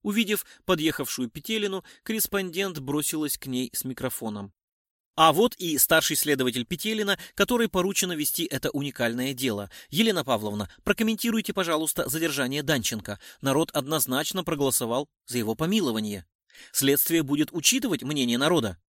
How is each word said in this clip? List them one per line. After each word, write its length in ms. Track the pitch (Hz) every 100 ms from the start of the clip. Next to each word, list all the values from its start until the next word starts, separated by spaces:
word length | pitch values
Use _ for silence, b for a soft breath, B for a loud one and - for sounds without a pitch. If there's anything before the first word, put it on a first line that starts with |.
Увидев 440 | 208 208 208 208 - B
подъехавшую 640 | - 180 156 147 135 - 123
Петелину, 540 | - - 220 208 190 - B
корреспондент 800 | - 220 - 196 185 165 196 156
бросилась 580 | 131 143 151 160 151 -
к 80 | -
ней 240 | 127 127
с 120 | -
микрофоном. 680 | 131 127 127 - 113 107 98 _ _ _ _ _ _
А 200 | - 160
вот 200 | 151 240 -
и 200 | 180 147
старший 400 | - 160 - 147
следователь 480 | 147 139 127 120
Петелина, 540 | 120 180 214 220 202 190 B
которой 340 | - 202 240 226
поручено 440 | 190 180 202 185
вести 340 | 165 147 - 175
это 240 | 139 151
уникальное 640 | - 143 - 120 117 127
дело. 360 | 127 131 101 101 B B
Елена 340 | 143 226 185
Павловна, 460 | 135 117 107 104 101 B
прокомментируйте, 680 | - 208 220 220 233 226 -
пожалуйста, 560 | 202 170 156 160 - -
задержание 540 | 147 165 139 127 139
Данченко. 580 | 143 147 107 113 - 101 B B
Народ 280 | 135 135 165
однозначно 720 | - 135 156 139 131 156 190
проголосовал 680 | 170 156 139 - 120 120 147 _ -
за 100 | 123
его 180 | 110
помилование. 680 | 113 160 220 160 110 107 101 - _ _ B B
Следствие 500 | - 135 143 - 165
будет 300 | 143 147 151
учитывать 500 | 165 147 254 247 165
мнение 360 | 123 151 123 120
народа. 400 | 143 170 113 87